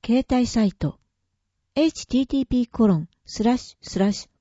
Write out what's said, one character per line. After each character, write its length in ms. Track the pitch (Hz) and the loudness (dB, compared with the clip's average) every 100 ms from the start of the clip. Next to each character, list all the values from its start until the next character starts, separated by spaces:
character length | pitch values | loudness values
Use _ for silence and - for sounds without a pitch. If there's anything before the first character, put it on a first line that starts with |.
携 220 | - 247 - | -2 0 2
帯 160 | 254 240 | 0 0
サ 180 | 233 | 0
イ 80 | 208 | 0
ト。 260 | - 151 - _ _ _ _ _ _ _ | -2 -6 -6 _ _ _ _ _ _ _
エ 120 | - 320 | 0 0
イ 60 | |
チ 140 | - - | -2 -2
テ 120 | 247 | -2
ィ 20 | |
ー 40 | 269 | 0
テ 100 | 277 | -2
ィ 20 | |
ー 40 | 262 | 0
ピ 160 | 247 | -2
ー 60 | 240 | -2
コ 160 | - 220 | 2 2
ロ 100 | 170 | 2
ン 120 | 160 _ | -2 _
ス 200 | - - | -18 -2
ラ 80 | 220 | 0
ッ 40 | 247 | 0
シ 200 | - _ | -6 _
ュ 120 | - | -10
ス 100 | 185 | -2
ラ 100 | 196 | 0
ッ 40 | |
シ 140 | 196 - | -2 -12
ュ 20 | _ | _